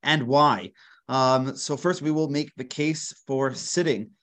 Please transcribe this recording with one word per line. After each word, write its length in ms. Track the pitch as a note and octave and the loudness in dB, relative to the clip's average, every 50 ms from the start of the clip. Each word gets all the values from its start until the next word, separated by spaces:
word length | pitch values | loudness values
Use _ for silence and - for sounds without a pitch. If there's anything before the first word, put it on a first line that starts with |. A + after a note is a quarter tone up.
| - | 0
and 220 | C#3 D#3 D#3 B2+ | 0 0 0 2
why. 480 | A#2 C3+ C#3+ D3+ D3 A#2+ G2 F2 E2 _ _ - - - _ _ - | 2 4 6 6 6 4 2 -4 -12 _ _ -20 -20 -20 _ _ -4
Um, 480 | B2+ C3+ C3 B2+ C3 C3 B2+ C3+ C3 | 0 2 4 4 4 4 2 -2 -6
so 200 | - - - D3 | -8 -6 -6 -6
first, 260 | B2+ - F3 F3+ F3+ C#3+ | -2 0 -2 -2 0 -2
we 80 | D3+ | -2
will 180 | D#3 D#3 D#3 C#3 | 0 0 0 0
make 240 | C#3+ D3 D3+ D3+ _ | -2 -4 -4 -4 _
the 80 | - B2+ | -14 -12
case 500 | B2+ - - D3+ D#3 D#3+ D#3 - - - _ _ - | -12 -4 -2 -2 -2 -2 -4 -6 -14 -16 _ _ -4
for 260 | C#3 C3 C3+ C3+ B2 | -2 0 0 0 -2
sitting. 560 | - - - - F3 F3+ E3 B2+ G2+ A3 - _ _ | -4 -10 -2 0 0 2 2 0 0 -2 -10 _ _